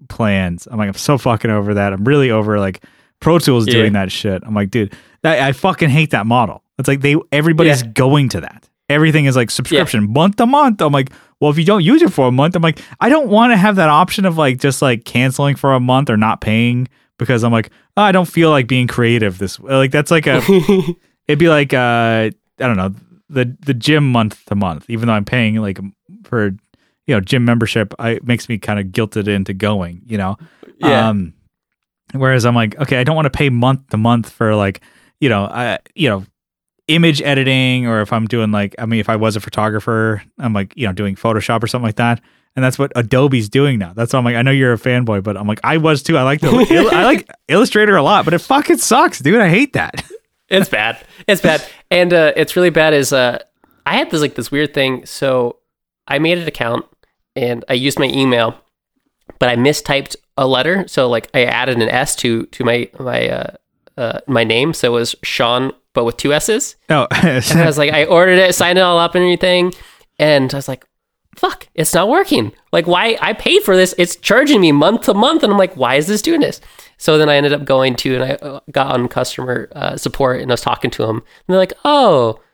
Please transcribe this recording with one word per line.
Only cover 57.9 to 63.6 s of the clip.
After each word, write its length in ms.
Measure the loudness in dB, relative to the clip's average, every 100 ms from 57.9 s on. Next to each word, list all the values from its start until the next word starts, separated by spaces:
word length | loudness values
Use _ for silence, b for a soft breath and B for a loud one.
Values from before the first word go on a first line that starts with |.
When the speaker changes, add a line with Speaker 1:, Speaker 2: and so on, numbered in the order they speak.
| 0
Speaker 2:
my 60 | -2
email, 520 | 0 0 2 0 -4 _ _ _ _ _ _ -20 -2
but 100 | 0
I 60 |
mistyped 600 | 2 0 0 -2 -4 -4 -14 _ -4
a 120 | 0
letter. 400 | 0 0 -2 -2
So, 200 | -2 0
like, 200 | -2 -2
I 100 | -2
added 320 | 0 0 -2 0
an 80 | 0
S 280 | -2 -2 -4
to, 300 | -2 -2 -4
to 180 | -4
my, 260 | 0 0 -4 -10
my, 300 | -6 -4 -2
uh, 220 | -4 -8 -14